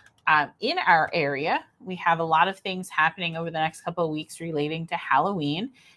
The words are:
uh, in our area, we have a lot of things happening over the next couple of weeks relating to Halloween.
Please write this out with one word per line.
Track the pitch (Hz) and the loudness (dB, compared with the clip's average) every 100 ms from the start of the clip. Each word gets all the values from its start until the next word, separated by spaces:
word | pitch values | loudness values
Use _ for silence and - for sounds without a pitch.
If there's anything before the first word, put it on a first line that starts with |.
| - _ - | -18 _ 2
uh, | 151 139 - | 2 2 -2
in | 262 349 | -4 0
our | - 170 156 | 4 4 4
area, | 170 143 139 156 233 - _ | 0 0 0 -2 -2 -4 _
we | - 180 | -12 -4
have | 175 165 | 0 0
a | |
lot | 165 160 180 | 2 4 4
of | 190 | 0
things | 196 185 180 | -6 -8 -4
happening | - 160 165 170 160 | 0 0 0 -6 -6
over | 165 | -6
the | 165 | -2
next | 160 - | -4 -4
couple | - 170 | -8 -4
of | 165 | -2
weeks | 156 156 - | -4 -8 -10
relating | 170 156 147 160 165 | -6 -2 -2 -4 -6
to | 170 | -8
Halloween. | - 135 175 202 143 156 254 - _ | 0 2 2 0 -2 -2 -4 -10 _